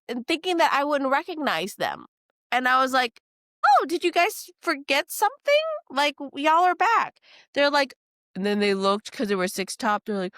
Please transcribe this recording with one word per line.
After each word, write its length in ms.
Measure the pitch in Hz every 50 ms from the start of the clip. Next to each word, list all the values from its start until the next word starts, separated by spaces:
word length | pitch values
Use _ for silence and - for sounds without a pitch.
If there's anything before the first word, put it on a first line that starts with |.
| _
and 180 | - 240 247 233
thinking 320 | - 330 311 - 370 359
that 140 | 330 330 277 -
I 100 | 269 -
wouldn't 280 | 294 294 285 277 262
recognize 640 | 269 285 330 - 269 320 294 240 185 160 170 202 -
them. 300 | - 165 101 71 - - - _ _ _ _ _ _ _ -
And 160 | 240 247 254
I 140 | 254 254 262
was 120 | 269 262 254
like, 260 | 262 254 - _ - _ _ _ _ _ _ _ _ -
Oh, 200 | 762 831 698 415
did 180 | 262 320 330 -
you 80 | 349
guys 380 | 330 349 349 440 - - - - - _
forget 480 | - 339 320 269 285 - 277 285 - -
something? 440 | - - 440 415 539 571 - 571 571 605 622 640 622 605 - -
Like, 280 | - 262 294 294 277
w-, 280 | - 285 269 - 277 277
y'all 200 | 311 320 330 359
are 100 | 359 349
back. 400 | 349 370 403 453 415 - - - _ _ _ - - - _ -
They're 180 | 269 285 285
like, 220 | 285 285 277 262 - _ _ _ _ _ _ _ -
and 100 | 190 190
then 140 | 202 208 208
they 140 | 202 202 98
looked 380 | 190 190 196 98 214 - -
cause 160 | - - 262
there 100 | 202 202
were 100 | 190 180
six 280 | 185 - - - - -
top. 280 | - - 220 208 202 -
They're 120 | - 208
like 180 | 196 185 190 -